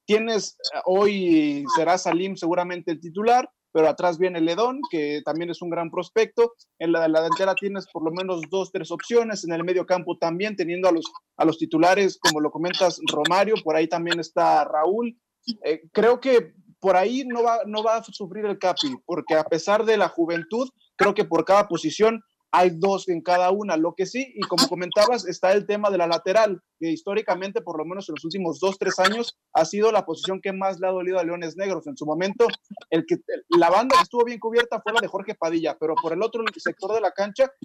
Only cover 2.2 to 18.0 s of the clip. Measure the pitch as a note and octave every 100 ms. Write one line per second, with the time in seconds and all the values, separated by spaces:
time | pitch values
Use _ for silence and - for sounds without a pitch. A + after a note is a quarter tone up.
2.2 | F#3+ F#3 E3 F3 F3 F3 E3+ D#3 E3+ E3
3.2 | A3 B3 - _ _ D#3+ D#3 - F3+ D#3+
4.2 | F#3 F3 D#3+ F3 A#3+ C4 C#4+ E3 D3 D3
5.2 | D3+ D3+ E3+ E3 F3 E3+ E3 E3 E3+ A3+
6.2 | G#3+ - A#3 - _ - E3 E3+ D#3+ D#3+
7.2 | E3 E3+ F#3+ F#3+ G3 G3 F#3+ E3+ D#3+ E3+
8.2 | F#3 F3 D3+ F#3+ F#3 F#3 D#3+ E3+ - A#3
9.2 | A3+ G#3 E3 E3 E3+ F3+ E3+ F3+ E3+ E3+
10.2 | E3 E3+ G#3+ G3 E3+ F3 F#3 E3 D3+ -
11.2 | _ - D#3+ D#3 D#3+ D#3+ E3+ F#3+ F#3+ -
12.2 | - D3+ D3+ D#3 E3+ - F3+ - D3+ D3
13.2 | D3+ F#3 G3+ A3 D#3 D#3 E3 E3+ E3+ E3+
14.2 | D#3+ - E3 D#3 C#3+ D3+ D#3+ G3+ A#3+ A#3
15.2 | _ _ - A3 D3+ D#3 D#3+ - A3 B3
16.2 | C4 B3 - _ _ _ F#3 F#3 G#3 B3+
17.2 | B3 A#3+ A#3 A#3 G#3 G#3+ A3 A3+